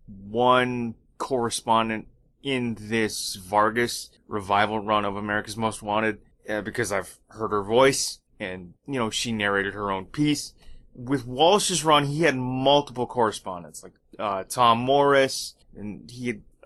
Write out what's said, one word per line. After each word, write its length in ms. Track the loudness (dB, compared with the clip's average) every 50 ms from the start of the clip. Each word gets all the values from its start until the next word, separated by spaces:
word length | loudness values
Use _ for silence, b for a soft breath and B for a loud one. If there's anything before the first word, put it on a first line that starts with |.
| _
one 920 | -20 -20 -18 -14 -6 -2 2 4 4 6 4 4 2 0 -4 -4 -6 -8 -10 _ _ _ -12
correspondent 920 | -6 -4 -2 -2 -2 -2 -4 -4 0 2 2 2 2 0 -2 -6 -8 -12 -20 _ _ _ _ _ -6
in 340 | -4 -2 -2 -2 -4 -4 -6
this 560 | -6 -4 0 0 0 0 -2 -6 -8 -8 -10
Vargas 760 | -10 -8 0 2 4 4 4 2 0 0 -2 -2 -8 -12 -14 _ _ _ -10
revival 520 | -8 -8 -2 2 2 2 4 2 0 -2
run 240 | -2 0 0 0 0
of 120 | -2 -4
America's 420 | -4 -4 -2 -2 -2 -4 -6 -6 -4
Most 240 | -4 -4 -4 -4
Wanted, 380 | -4 -2 0 0 0 0 -2 -4 -10 _ _ _ _ -6
uh, 140 | -6 -6
because 300 | -6 -6 -4 -4 -4 -2
I've 280 | -2 -4 -4 -6 -12 _ _ _
heard 200 | -10 -8 -6 -2
her 140 | -2 -2 -2
voice, 560 | 2 4 6 6 6 4 2 -2 -6 -8 -10 _ _ _ -12
and, 340 | -10 -10 -10 -10 -14 -16 -20 _ _ -8
you 120 | -6 -4
know, 100 | -4 -4
she 220 | -4 -4 -4 -4
narrated 420 | -2 -2 0 0 2 0 0 -2 -4
her 180 | -4 -4 -4
own 140 | -4 -4 -6
piece. 480 | -8 -4 -2 0 0 0 -2 -4 -10 b b b b b b b b _
With 320 | -14 -6 -4 -4 -4 -4
Walsh's 580 | -6 0 4 6 6 6 4 4 0 -2 0 2
run, 220 | 4 4 4 4
he 160 | 2 0 2
had 140 | 2 2 2
multiple 720 | 0 -2 -2 -2 0 4 4 4 4 4 0 -4 -6 -6 -4
correspondents, 720 | 0 0 0 0 0 -4 -8 -10 -10 -10 -12 -16 -18 -20
like, 120 | -20 -20 -20 _ _ _ -10 -6
uh, 240 | -4 -4 -4 -4 -6 -6
Tom 320 | 0 4 4 4 4 4
Morris, 760 | 4 4 4 4 6 6 6 6 4 2 0 -6 -10 -12 -14 _ _ _ -18
and 340 | -14 -12 -12 -12 -14 -16 -18
he 180 | -14 -8 -6 -6
had 140 | -6 -8 -12 -20 _ _ -16